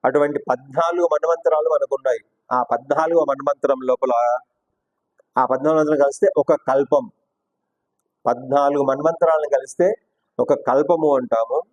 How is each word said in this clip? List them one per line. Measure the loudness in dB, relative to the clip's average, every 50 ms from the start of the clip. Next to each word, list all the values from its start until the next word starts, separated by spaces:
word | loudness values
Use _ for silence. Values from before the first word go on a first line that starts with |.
| -2
అటువంటి | 0 0 0 0 0 -2 -8 -4 -4
పద్నాలుగు | -4 -4 -4 -8 -4 -2 -2 -2 0 -2 0 0
మన్వంతరాలు | 0 0 0 0 -2 0 0 0 0 0 0 0 -2
మనకున్నాయి. | -2 -2 -4 -6 -4 _ -4 -4 -4 _ _ _ _ _ _
ఆ | -4 -4 -2 -2
పద్నాలుగవ | -4 -6 -4 -4 -2 -2 0 0 0 0 0 0
మన్వంతరం | -4 -4 -4 -4 -4 _ -2 -2 -2 -2 -2
లోపల, | -4 -2 -2 -2 -2 0 0 0 0 -2 -4 _ _ _ _ _ _ _ _ _ _ _ _ _ _ _ _ _ _ _ -2
ఆ | 0
పద్నాలుగు | 0 0 0 0 0 2 2
మన్వంతరం | 2 0 2 2 2
కలిస్తే | 0 2 2 0 2 2
ఒక | 2 2 2 0 0 _ 0
కల్పం, | 0 0 2 2 0 0 0 -4 _ _ _ _ _ _ _ _ _ _ _ _ _ _ _ _ _ _ _ _ _ _ _
పద్నాలుగు | -2 -2 -2 -4 0 0 2 2 2 2 2
మన్వంతరాలను | 0 0 -2 0 0 -2 0 2 2 2 2 0 0 -2 -2
కలిస్తే | -4 -4 -6 -2 0 0 0 0 _ _ _ _ _ _ _ _ -4
ఒక | 0 0 0 0 0 0
కల్పము | 2 2 4 2 2 2 2 2 2
అంటాము. | 2 0 0 -2 -2 -2 -2 -2 -4 -6 _